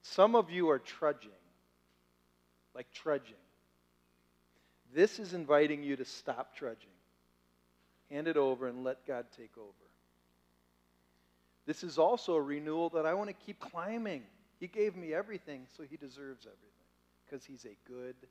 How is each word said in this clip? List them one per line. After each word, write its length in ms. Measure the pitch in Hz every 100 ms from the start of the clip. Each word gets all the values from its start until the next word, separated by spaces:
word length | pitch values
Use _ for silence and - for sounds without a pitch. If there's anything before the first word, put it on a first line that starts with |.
Some 340 | - - 208 233
of 140 | 170
you 200 | 175 165
are 100 | 135
trudging, 500 | - - 151 143 107 98 _ _ _ _ _ _ _ _ _ _ _ _ _
like 180 | 127 127
trudging. 440 | - 160 143 - 107 _ _ _ _ _ _ _ _ _ _ _ _ _ _ _
This 260 | 131 208 -
is 140 | 196
inviting 500 | 180 143 147 151 147
you 120 | 143 135
to 80 | 127
stop 500 | - - 120 135 -
trudging. 340 | 131 113 - _ _ _ _ _ _ _ _ _ _ _ _
Hand 180 | 143 160
it 100 | 151
over 300 | 135 127 127
and 160 | 123
let 220 | 127 135 -
God 200 | 123 120 -
take 180 | 113 -
over. 120 | 104 98 _ _ _ _ _ _ _ _ _ _ _ _ _ _ _ _ _ _ -
This 160 | 156
is 160 | 175 151
also 340 | 160 240 -
a 80 | 165
renewal 480 | 139 147 151 160 170
that 140 | 160 156
I 80 |
want 160 | 185 208
to 60 | 185 -
keep 140 | 202
climbing. 640 | - 170 180 226 214 151 110 _ _ _
He 80 | 180
gave 280 | 220 208 185
me 180 | 165
everything, 540 | 160 208 202 - 139 127 -
so 60 |
he 140 | 143 156
deserves 500 | 139 127 139 127 113
everything, 400 | 95 _ _ _ _ _ _ _
'cause 160 | 135 -
he's 200 | 131 120
a 100 | 101 -
good 300 | 127 127 127 -